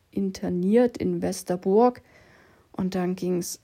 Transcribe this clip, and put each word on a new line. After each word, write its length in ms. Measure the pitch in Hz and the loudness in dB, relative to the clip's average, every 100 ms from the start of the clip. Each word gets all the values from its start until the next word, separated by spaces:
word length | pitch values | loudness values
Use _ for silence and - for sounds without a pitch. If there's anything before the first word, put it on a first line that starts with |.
| _ | _
interniert 880 | - 196 190 175 180 185 226 247 - | -4 -4 -4 -4 -2 2 4 4 2
in 240 | 185 175 | -2 -2
Westerbork 800 | 175 190 - 180 190 202 247 247 - _ _ _ _ _ _ | -4 -6 -6 -4 2 4 4 2 -8 _ _ _ _ _ _
und 240 | - 185 | -6 -4
dann 220 | 185 180 185 | -2 -4 -4
ging's 440 | 180 180 175 - | -2 -2 -4 -10